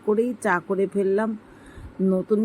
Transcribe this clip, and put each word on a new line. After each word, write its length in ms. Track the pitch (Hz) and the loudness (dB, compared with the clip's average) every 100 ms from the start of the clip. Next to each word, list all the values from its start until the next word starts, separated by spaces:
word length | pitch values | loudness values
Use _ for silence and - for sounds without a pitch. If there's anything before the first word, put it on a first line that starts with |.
করেই 280 | - 214 247 240 | 0 0 0 -2
চা 140 | 214 175 | 0 0
করে 260 | 170 190 190 | 0 -2 0
ফেললাম। 420 | 202 196 196 220 214 - - - - - - | 0 0 0 -2 -6 -14 -20 -20 -18 -16 0
নতুন 380 | 190 185 170 214 | 2 2 0 0